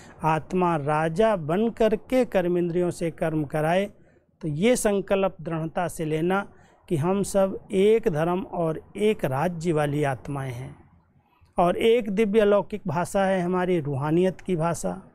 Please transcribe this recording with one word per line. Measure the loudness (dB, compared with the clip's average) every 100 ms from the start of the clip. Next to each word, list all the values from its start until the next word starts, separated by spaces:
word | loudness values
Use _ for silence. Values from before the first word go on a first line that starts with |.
| -20 -4
आत्मा | 0 0 0 0 2 0
राजा | 0 0 0 2 2 2
बन | -2 -2 -2
करके | 0 0 0 0 0
कर्मेंद्रियों | 2 0 0 0 0 0 -2
से | -2 -6
कर्म | -4 -2 -2
कराए, | -2 -2 0 0 -2 -8 _ _ _ _
तो | -8
ये | 0 2 2
संकल्प | 2 0 0 0 0 -2
दृढ़ता | -6 -6 -4 -4 -4
से | -4
लेना | -4 0 0 0 -2 -10 -20 _ -6
कि | -2
हम | 0 0
सब | 0 2 0 -2 -4
एक | 2 4 4 2
धर्म | 0 0 -2
और | -4 -4 -4 -4 -10 -2
एक | 0 0
राज्य | -2 -2 -2 -2 -2
वाली | 0 0 0
आत्माएं | -2 -2 -6 -8 -8
हैं। | -10 -12 -16 -20 _ _ _ _ _ _ 0
और | 2 4
एक | 4 4 2
दिव्य | 0 2 4
अलौकिक | 4 4 2 -6 -4
भाषा | -2 -2 0
है | 2 2
हमारी | 0 0 0 0
रूहानियत | -2 -4 0 2 2 0
की | -4 -2
भाषा | -2 -2 -6 -8 -12